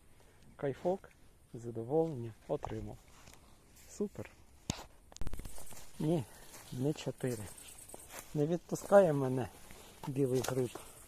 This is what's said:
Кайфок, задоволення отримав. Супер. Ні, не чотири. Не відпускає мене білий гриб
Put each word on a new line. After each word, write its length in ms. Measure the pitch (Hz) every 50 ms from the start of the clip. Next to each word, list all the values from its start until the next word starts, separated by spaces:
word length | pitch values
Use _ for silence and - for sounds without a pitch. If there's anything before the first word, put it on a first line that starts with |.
| - - - - - - - - - - -
Кайфок, 540 | - 147 139 127 - - 180 185 190 - - - - - - - - - - -
задоволення 800 | 120 117 120 117 113 113 120 147 160 165 165 151 120 117 117 104 - -
отримав. 500 | - 151 147 - 110 110 110 107 104 113 - - - - - - - - - - - - - - - - - - -
Супер. 400 | - - 208 202 - - 104 - - - - - - - - - - - - - - - - - - - - - - - - - - - - - - - - - - -
Ні, 240 | 156 156 175 156 107 - - - - - - - - -
не 220 | 131 123 127 147 151
чотири. 500 | - - 139 123 - - 127 120 110 104 90 - - - - - - - - - - - - - - - - -
Не 120 | 151 147
відпускає 680 | 156 175 170 - - - - - - 196 202 190 160 147
мене 360 | 143 135 131 131 131 117 - - - - - - - - - - - -
білий 340 | 151 131 135 139 123 127 131
гриб 380 | 117 - 131 131 127 - - - - - - - -